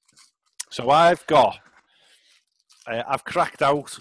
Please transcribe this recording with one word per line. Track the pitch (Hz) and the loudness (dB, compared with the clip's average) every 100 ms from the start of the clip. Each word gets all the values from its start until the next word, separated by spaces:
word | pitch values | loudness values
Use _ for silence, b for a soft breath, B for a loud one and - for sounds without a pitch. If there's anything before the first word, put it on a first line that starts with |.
| _ _ _ _ _ - - | _ _ _ _ _ -20 -16
So | - 123 | -6 0
I've | 151 170 175 - | 4 4 2 0
got, | 147 107 - _ _ _ b b b b b _ _ _ _ 120 | 2 2 0 _ _ _ b b b b b _ _ _ _ -12
uh, | 113 - | -10 -6
I've | 135 | -8
cracked | - 175 160 - | -6 -4 -4 -2
out, | 143 147 139 - | -2 -2 -6 -20